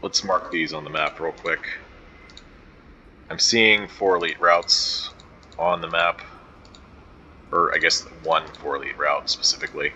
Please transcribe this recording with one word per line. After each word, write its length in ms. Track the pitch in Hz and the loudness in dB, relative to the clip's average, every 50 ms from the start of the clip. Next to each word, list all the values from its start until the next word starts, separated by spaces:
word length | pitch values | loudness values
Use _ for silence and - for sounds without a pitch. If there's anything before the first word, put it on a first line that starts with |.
| - | -8
Let's 200 | 101 95 - - | -4 -4 -4 -2
mark 280 | 98 95 87 - - | 0 0 0 -2 -2
these 220 | - 85 80 73 78 | -4 -2 -2 -2 -4
on 100 | 78 76 | -8 -10
the 80 | 73 | -6
map 280 | 76 78 76 73 - - | -4 -2 -2 -2 -4 -4
real 120 | 80 80 | -6 -6
quick. 360 | 78 - - - - 78 - - - - - - - - - - - - - - - - - - - - - - - - - - - - - - - - - - | -6 -6 -4 -4 -4 -4 -6 -10 -12 -12 -14 -20 -20 -20 -20 -20 -20 -20 -20 -20 -20 -20 -20 -20 -20 -20 -20 -20 -20 -20 -20 -20 -20 -20 -20 -20 -20 -20 -16 -16
I'm 80 | 80 82 | -4 -2
seeing 480 | - - - 117 113 110 107 104 104 92 | 0 2 4 6 6 6 6 4 2 -4
four 300 | - - 101 95 92 87 | -8 0 2 2 2 4
elite 220 | 87 85 78 - | 2 -2 -4 2
routes 720 | 87 87 85 87 87 - - - - - - - - - - - - - - - - - - - | 4 6 6 6 6 2 0 0 0 -2 -4 -6 -8 -10 -14 -16 -20 -20 -20 -20 -20 -20 -8 -2
on 240 | 82 87 90 85 | 0 0 0 0
the 60 | 82 82 | -2 -2
map. 320 | 82 85 85 85 85 - - - - - - - - - - - - - - - - - - - - - - - - - - - | 0 2 2 2 0 -2 -8 -18 -20 -20 -20 -20 -20 -20 -20 -20 -20 -20 -20 -20 -20 -20 -20 -20 -20 -20 -20 -20 -20 -20 -14 -2
Or, 220 | - 85 87 - - | 2 2 2 4 2
I 60 | 85 | 2
guess, 220 | 82 85 80 - - - - - - | 2 2 2 0 -4 -8 -18 -12 -2
one 240 | 80 82 80 80 78 - - | 0 0 0 0 -4 -16 -10
four 140 | - 73 71 | -6 -6 -6
elite 220 | 69 69 73 69 - | -4 -6 -8 -6 -2
route 320 | 73 73 73 71 - - | 0 0 0 -2 -2 -4
specifically. 640 | - - - - - - - - - 71 71 73 - | -6 -2 0 -2 -2 -2 -6 -10 -8 -4 -6 -6 -6